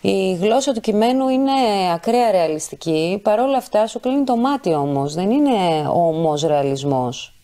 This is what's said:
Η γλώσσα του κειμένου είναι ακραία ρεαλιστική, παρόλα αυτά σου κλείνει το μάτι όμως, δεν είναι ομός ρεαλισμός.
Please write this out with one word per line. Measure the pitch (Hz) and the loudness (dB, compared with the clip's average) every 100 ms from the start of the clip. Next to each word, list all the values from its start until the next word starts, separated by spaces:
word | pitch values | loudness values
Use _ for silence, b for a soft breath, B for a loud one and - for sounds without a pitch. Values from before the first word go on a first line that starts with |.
Η | 196 196 190 | 0 0 0
γλώσσα | 180 208 240 269 | 0 0 2 0
του | 226 | -2
κειμένου | 226 208 226 262 262 | 0 0 2 2 0
είναι | 262 269 269 240 202 185 | 0 0 0 0 0 0
ακραία | 170 226 240 233 | -2 0 2 2
ρεαλιστική, | 190 160 156 - - 165 156 165 196 | 2 0 -2 -8 -8 -2 -2 -2 -2
παρόλα | 208 214 262 269 | 0 0 2 -2
αυτά | 247 214 220 | 0 0 0
σου | 247 | -2
κλείνει | 254 277 | -2 -2
το | 269 233 | 0 0
μάτι | 254 285 - | 0 0 0
όμως, | 151 143 139 143 | 0 0 -2 -2
δεν | 151 190 | -2 0
είναι | 269 285 226 180 160 147 | 2 2 2 2 0 0
ομός | - 170 160 165 147 | 2 2 2 0 0
ρεαλισμός. | 160 147 139 135 143 131 123 120 - - | 0 0 0 -2 -2 -2 -2 -6 -16 -20